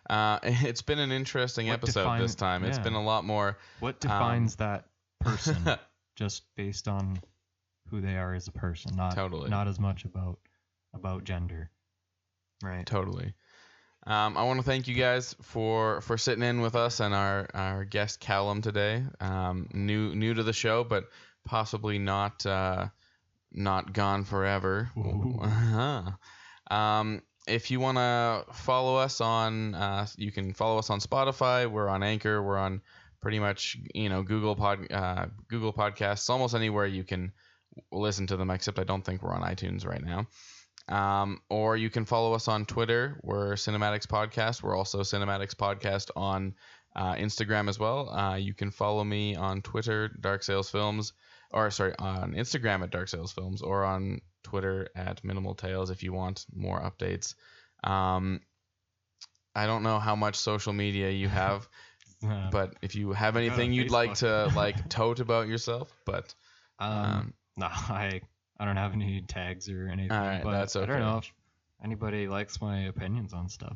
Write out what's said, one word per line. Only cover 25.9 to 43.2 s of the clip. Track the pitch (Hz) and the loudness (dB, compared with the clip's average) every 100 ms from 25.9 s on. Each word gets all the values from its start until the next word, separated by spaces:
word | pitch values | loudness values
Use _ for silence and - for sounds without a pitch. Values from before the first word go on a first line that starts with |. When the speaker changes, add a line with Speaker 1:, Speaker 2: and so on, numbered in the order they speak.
| 131 90 95 - - - - - 104 | -2 -4 -8 -12 -20 -20 -14 -2 2
Speaker 1:
Um, | 107 107 107 107 - _ - | 4 4 2 -2 -8 _ -2
if | 113 - | -2 0
you | 127 | 0
wanna | 131 127 123 120 117 107 - | 2 4 4 4 4 2 -4
follow | - - 127 131 131 | -4 2 4 4 4
us | 135 - | 4 2
on, | 113 113 113 110 110 90 | 2 4 2 2 -2 0
uh, | 101 98 104 - | 0 0 -2 -4
you | 104 | -4
can | 101 95 | -2 -4
follow | 95 110 110 | 0 2 2
us | 110 | 2
on | 104 | 0
Spotify. | - 131 135 135 127 127 120 | 0 2 2 4 4 4 2
We're | 107 101 | 0 0
on | 95 | 2
Anchor. | 101 110 107 107 | 2 2 2 2
We're | 98 98 | 2 0
on | 95 95 - - - - | 0 -2 -8 -20 -20 -8
pretty | 107 107 | -2 0
much, | 101 98 - - - | 0 0 -4 -8 -8
you | 95 104 | -2 0
know, | 95 | 0
Google | 95 107 107 104 | 0 0 2 2
Pod-, | 104 98 - | 2 0 -2
uh, | 98 90 90 90 104 - | -2 0 -2 -4 -8 -6
Google | 113 110 | -2 0
Podcasts, | 107 104 101 101 101 - | 2 0 2 0 0 2
almost | 127 123 | 2 2
anywhere | 117 110 104 101 | 2 2 2 2
you | 95 | 0
can | 92 92 90 - _ _ _ - | -2 -4 -4 -8 _ _ _ -20
w-, | - 92 | -8 -2
listen | 107 98 92 | 0 0 -2
to | 95 | 0
them, | 95 | 0
except | 92 - 98 | 0 0 -2
I | |
don't | 92 95 | 0 0
think | 95 92 | -2 -4
we're | 90 | -2
on | 90 | -2
iTunes | 87 92 92 92 | -2 -2 -4 -4
right | 92 87 | -4 -4
now. | 80 87 113 - - - - - - | -4 -4 -6 -10 -20 -20 -20 -16 -2
Um, | 101 98 98 101 95 - | 0 2 2 2 -2 -2
or | 107 110 113 | 2 4 2
you | 110 | 2
can | 117 107 | 0 2
follow | 117 113 | 2 4
us | 113 117 | 2 2
on | 107 107 | 0 0
Twitter. | 113 113 117 135 147 | 0 2 2 2 -4